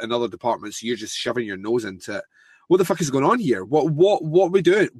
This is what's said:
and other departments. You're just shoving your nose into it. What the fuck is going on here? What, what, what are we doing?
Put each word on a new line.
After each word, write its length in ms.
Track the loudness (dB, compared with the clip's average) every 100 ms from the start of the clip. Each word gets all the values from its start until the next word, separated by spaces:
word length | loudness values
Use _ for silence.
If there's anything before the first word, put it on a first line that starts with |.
and 100 | -4
other 160 | -2 -4
departments. 560 | -4 -4 -4 -8 -10
You're 140 | -6 -6
just 180 | -6 -6
shoving 300 | -4 -4 -4
your 100 | -8
nose 300 | -2 -2 -4
into 320 | -10 -10 -10
it. 60 | -10 _ _ _ _
What 100 | 2
the 80 | 2
fuck 140 | 0
is 120 | 0
going 120 | 2
on 160 | 2 2
here? 240 | 0 -2
What, 280 | 0 0 0
what, 340 | 4 4 4 2
what 220 | 2 4
are 40 |
we 100 | 4
doing? 260 | 4 4 2